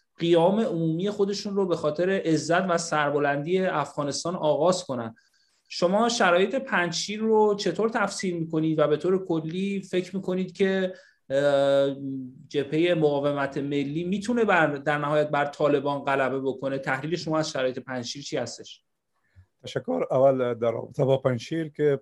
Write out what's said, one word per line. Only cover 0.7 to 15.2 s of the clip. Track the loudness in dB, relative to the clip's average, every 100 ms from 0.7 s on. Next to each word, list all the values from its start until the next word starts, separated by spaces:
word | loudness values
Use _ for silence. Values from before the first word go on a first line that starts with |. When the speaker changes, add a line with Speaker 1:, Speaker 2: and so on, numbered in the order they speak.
| 0 -2 0 -2
Speaker 1:
خودشون | -2 -2 -2 -4 -2
رو | 0
به | 0
خاطر | -2 0 0
عزت | 0 2 0 2 0 2
و | 0
سربلندی | 0 0 2 2 0 0 0 0
افغانستان | 0 -2 -4 -4 -4 -4 -4 -2
آغاز | 0 2 2 2
کنن. | -2 -6 -6 -10 _ _ _ _ _
شما | -2 0 2 2
شرایط | 2 4 4 2
پنجشیر | 0 -2 -2 0 -4 -6 -4
رو | 2 4 4
چطور | 2 -2 0 -2
تفسیر | 0 -2 -2 -4
می‌کنید | -4 -2 -2 0 2
و | 2
به | 2
طور | 2 0
کلی | 0 -4 -2 -4 -4 -4 -4
فکر | -4 -4 -8
می‌کنید | -4 -4 -4
که، | 0 0 2 -2 -6 -20 _ -4
اه، | 2 4 4 4 4 4 0 -6 -8 -10 -16 -6
جبههٔ | -4 -2 2 2
مقاومت | 4 4 2 0 0 -2 -2
ملی | -2 -2 -2 -4
می‌تونه | -2 -4 -2 0
بر، | 4 4 4
در | 0 -2 -2
نهایت | 0 0